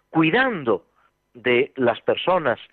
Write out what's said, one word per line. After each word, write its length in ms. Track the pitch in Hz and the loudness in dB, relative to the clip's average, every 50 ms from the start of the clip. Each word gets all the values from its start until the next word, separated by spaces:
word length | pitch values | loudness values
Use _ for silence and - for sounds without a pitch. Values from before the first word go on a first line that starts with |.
| _ _ | _ _
cuidando 760 | - 160 160 156 156 240 262 262 233 175 139 117 107 87 - _ _ _ _ _ _ _ _ _ - | 0 0 2 2 2 0 0 0 -2 -4 -2 -2 -2 -2 -4 _ _ _ _ _ _ _ _ _ -16
de 380 | 123 113 127 123 120 127 - - | -6 -2 0 0 0 0 -2 -4
las 240 | - 127 120 113 - | -2 0 0 -2 -2
personas 580 | - - 110 - - - 185 185 156 135 110 - - - | -2 -4 -4 -2 -2 -2 -2 0 0 -2 -4 -4 -6 -18